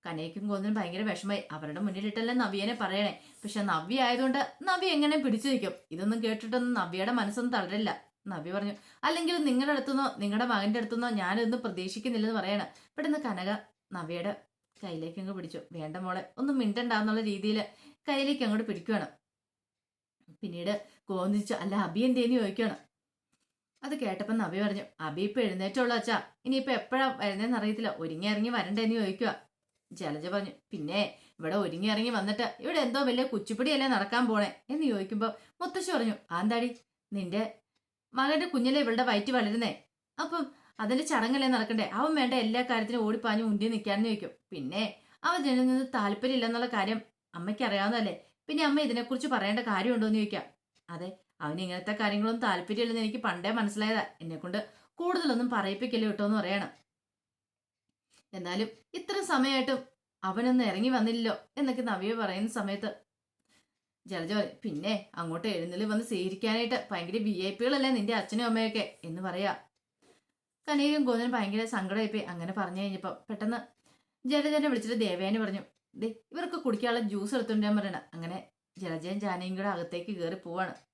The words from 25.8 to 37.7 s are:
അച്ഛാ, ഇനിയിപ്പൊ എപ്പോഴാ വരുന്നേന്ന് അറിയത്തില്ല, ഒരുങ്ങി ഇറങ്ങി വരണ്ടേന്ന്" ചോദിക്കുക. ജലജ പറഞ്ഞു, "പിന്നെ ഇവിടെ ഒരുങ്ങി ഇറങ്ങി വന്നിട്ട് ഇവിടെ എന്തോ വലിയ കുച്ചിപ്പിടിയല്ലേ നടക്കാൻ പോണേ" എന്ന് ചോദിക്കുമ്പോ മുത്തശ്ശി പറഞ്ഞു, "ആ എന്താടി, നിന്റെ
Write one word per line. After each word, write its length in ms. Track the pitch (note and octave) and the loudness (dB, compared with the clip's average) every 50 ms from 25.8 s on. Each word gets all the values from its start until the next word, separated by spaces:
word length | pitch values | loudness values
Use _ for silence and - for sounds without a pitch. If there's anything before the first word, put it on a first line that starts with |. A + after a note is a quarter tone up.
| B3+ A#3+ A#3+ | 2 2 2
അച്ഛാ, 200 | A#3 - A#3+ A3+ F#3 - - _ _ _ | 0 0 0 0 -2 -2 -6 _ _ _
ഇനിയിപ്പൊ 300 | B3+ C4 C4+ C4 C4+ B3+ | 0 0 0 2 0 0
എപ്പോഴാ 340 | G#3+ - - B3+ B3+ C4+ C4 B3+ | -2 0 -2 0 2 2 2 0
വരുന്നേന്ന് 420 | - - G3+ G3 F#3+ G#3+ A#3+ B3 A3 | 0 -2 -2 0 0 0 0 0 0
അറിയത്തില്ല, 320 | G#3+ G#3+ G#3+ G#3+ A3+ G3+ D#3 - | 2 0 0 0 -2 -4 -4 -4
ഒരുങ്ങി 300 | E3 D#3+ D#3+ D#3+ F#3 G#3 | -6 -6 -6 -4 -2 0
ഇറങ്ങി 220 | G#3+ G#3 G#3+ A#3+ | 0 2 0 0
വരണ്ടേന്ന്" 460 | A#3+ A3+ F3+ F3+ G3+ G#3 A3+ A3 A3+ | 0 0 0 0 0 2 2 2 2
ചോദിക്കുക. 360 | A3+ G#3+ F#3+ F#3+ - B3 G#3 D3+ - - _ _ _ _ _ _ _ _ _ | 2 2 0 0 0 0 -2 -2 -4 -10 _ _ _ _ _ _ _ _ _
ജലജ 360 | - - F#3+ D#3 D3 D3+ D#3 F3 | -12 -8 -6 -4 -4 -4 -4 -2
പറഞ്ഞു, 240 | F#3+ G3+ G3 F#3 - - _ | -2 -2 -2 -4 -10 -14 _
"പിന്നെ 340 | _ - F3+ D3+ D3+ F3 G3+ G3+ - - - - - _ | _ -8 -6 -6 -2 0 0 0 0 -2 -12 -20 -20 _
ഇവിടെ 240 | _ D#3+ D#3+ F3 | _ -4 0 0
ഒരുങ്ങി 320 | G#3 G3+ E3+ D#3 E3+ F#3+ G#3+ | 0 0 0 -2 0 0 0
ഇറങ്ങി 220 | G#3+ G#3+ A3 A#3+ A#3+ | 2 2 0 0 0
വന്നിട്ട് 340 | G#3+ G3 G3+ G#3 - - - - - | 0 0 0 0 0 -2 -4 -4 -6
ഇവിടെ 180 | - C#4+ F4 D#4+ | -4 -2 0 2
എന്തോ 200 | C#4 B3 A3+ C#4+ C#4+ | 2 2 2 2 2
വലിയ 220 | B3+ B3 B3 C4 | 2 4 2 2
കുച്ചിപ്പിടിയല്ലേ 640 | C4 - G3+ G#3 - A3+ G#3 B3 D4+ D4+ C4+ C4+ C4+ | 2 0 -2 -2 -2 -2 0 2 2 4 2 4 4
നടക്കാൻ 340 | B3+ G3+ G3 G3+ A#3 A#3+ B3+ | 2 2 2 2 2 2 4
പോണേ" 220 | A3+ A3 G#3 G#3 F#3+ - - _ _ | 4 4 4 2 0 -2 -10 _ _
എന്ന് 160 | B3+ D#4 D#4+ | -2 0 2
ചോദിക്കുമ്പോ 420 | C4+ A3 G3 F#3+ F#3+ A3 G#3 A3 A3 G#3+ - - - _ | 2 2 0 -2 -2 -2 0 0 0 -2 -6 -16 -20 _
മുത്തശ്ശി 340 | _ F4 F4+ F4+ F#4+ F#4 F#4 F4+ | _ -6 -4 -2 -2 -2 0 0
പറഞ്ഞു, 240 | C4 A3+ A3 G#3 - - | 2 2 2 0 -2 -6
"ആ 120 | _ E3+ F3 | _ -4 0
എന്താടി, 280 | F#3+ G#3+ A#3 A#3 A#3+ B3 A#3+ - _ _ _ _ _ _ G3+ | 2 2 2 2 0 0 -4 -6 _ _ _ _ _ _ -6
നിന്റെ 300 | G3 F#3+ F3 F3 G#3 A3 G#3+ - - _ _ | -6 -4 -2 -2 -2 -2 -2 -6 -14 _ _